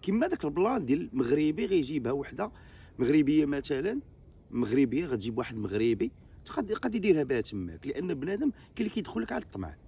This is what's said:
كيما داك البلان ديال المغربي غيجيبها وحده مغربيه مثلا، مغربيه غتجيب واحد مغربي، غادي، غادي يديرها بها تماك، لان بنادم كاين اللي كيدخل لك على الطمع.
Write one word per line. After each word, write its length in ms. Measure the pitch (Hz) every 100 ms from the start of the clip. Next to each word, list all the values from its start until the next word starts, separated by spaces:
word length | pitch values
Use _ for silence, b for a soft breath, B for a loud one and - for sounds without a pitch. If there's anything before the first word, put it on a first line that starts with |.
كيما 240 | - 208 302
داك 180 | -
البلان 420 | 151 147 202 262 135
ديال 240 | 147 120
المغربي 540 | 127 120 147 151 156 202
غيجيبها 460 | 190 131 151 117
وحده 380 | 139 - 120 208 B B B B -
مغربيه 480 | 123 151 143 156 143
مثلا، 540 | 143 - 135 175 262 - - - - -
مغربيه 560 | 120 120 127 131 127 170
غتجيب 320 | 120 104 113
واحد 180 | 120 113
مغربي، 560 | 101 104 113 110 120 b b b -
غادي، 240 | - 208
غادي 220 | 220 262 220
يديرها 260 | 196 156
بها 180 | 135 127
تماك، 460 | 107 101 87 82 135
لان 280 | 143 180
بنادم 360 | 151 143 202 294
كاين 200 | - - -
اللي 120 | 214
كيدخل 320 | - 185 226
لك 100 | 226
على 100 | 127
الطمع. 320 | - 98 87 73